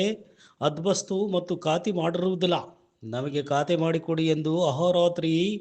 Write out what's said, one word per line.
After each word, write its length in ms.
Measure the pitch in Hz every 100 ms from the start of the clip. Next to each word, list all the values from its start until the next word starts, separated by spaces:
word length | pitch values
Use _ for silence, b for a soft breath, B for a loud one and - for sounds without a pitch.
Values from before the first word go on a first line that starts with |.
| 196 220 b b b b
ಅದ್ಬಸ್ತು 680 | 147 151 180 185 - 190 208
ಮತ್ತು 300 | 247 262 180
ಖಾತಿ 340 | 156 165 190
ಮಾಡಿರುವುದಿಲ್ಲ. 640 | 175 165 175 185 185 175 165 - - _ _
"ನಮಗೆ 400 | 110 120 143 143
ಖಾತೆ 320 | 139 143 147 170
ಮಾಡಿಕೊಡಿ" 520 | 165 165 160 160 160
ಎಂದು 360 | 156 156 165
ಅಹೋರಾತ್ರಿ 720 | 170 135 180 175 175 175 160 165 190 214